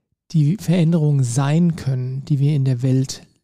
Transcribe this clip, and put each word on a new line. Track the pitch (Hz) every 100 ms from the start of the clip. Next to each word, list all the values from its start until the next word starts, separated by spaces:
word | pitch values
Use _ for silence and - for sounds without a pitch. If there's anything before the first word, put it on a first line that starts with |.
| _ _ _
die | 160 143 202
Veränderungen | - 180 160 170 151 143
sein | 123 120 139 156 175 160
können, | - 131 127 135
die | - 143
wir | 143 151
in |
der | 135 123
Welt | 131 131 131 - - _